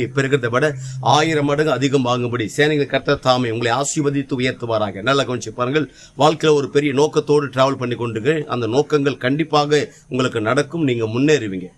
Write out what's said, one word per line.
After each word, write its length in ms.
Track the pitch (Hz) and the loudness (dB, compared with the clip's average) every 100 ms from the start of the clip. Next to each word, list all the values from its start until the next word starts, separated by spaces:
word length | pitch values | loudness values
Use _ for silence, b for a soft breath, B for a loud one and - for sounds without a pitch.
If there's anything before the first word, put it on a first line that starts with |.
| 117 | -2
இப்ப 120 | 139 | -2
இருக்கிறத 280 | 131 139 120 | 0 0 0
விட 140 | 120 151 135 B B 113 | 0 0 -2 B B 2
ஆயிரம் 340 | 143 165 151 143 | 2 4 0 0
மடங்கு 220 | 143 156 | 0 0
அதிகம் 360 | 123 139 139 123 | 0 0 0 -2
வாங்கும்படி 380 | 123 120 117 104 - | -2 -2 -4 -4 0
சேனைகள் 340 | 151 151 131 | 0 2 0
கர்த்தர் 300 | 135 - 143 131 | -2 0 0 2
தாமே 260 | 127 120 | 2 2
உங்களை 180 | 113 120 | 0 0
ஆசீர்வதித்து 680 | 123 143 160 143 143 135 131 | 0 -2 -2 0 -2 -4 -2
உயர்த்துவாராக. 640 | 127 123 117 110 104 95 113 | -2 -4 -2 -2 -2 -4 0
நல்லா 160 | 139 127 | 0 0
கவனிச்சு 280 | 123 110 110 | -4 -6 -4
பாருங்கள். 260 | 123 151 131 B B - | -2 0 -2 B B 2
வாழ்க்கையில 340 | 147 160 156 147 | 2 4 2 2
ஒரு 120 | 127 | 2
பெரிய 200 | 143 147 | 0 0
நோக்கத்தோடு 540 | 127 151 156 147 147 143 | 2 2 2 2 0 0
டிராவல் 260 | 135 131 135 | 2 2 2
பண்ணி 160 | 120 113 | -4 -4
கொண்டிருக்கிறேன். 440 | 120 113 120 156 147 123 | -4 -2 -2 -2 -2 -4
அந்த 120 | 110 | 0
நோக்கங்கள் 420 | 127 143 151 139 127 | 0 2 0 0 -2
கண்டிப்பாக 560 | 127 143 151 151 147 147 120 B B | -2 -2 0 2 2 0 0 B B
உங்களுக்கு 320 | 127 127 117 107 | -2 0 0 0
நடக்கும், 340 | 131 135 170 143 | 0 0 -2 0
நீங்க 180 | 117 110 | 0 -2
முன்னேறுவீங்க. 560 | 117 143 147 110 92 90 | 0 2 2 0 -6 -10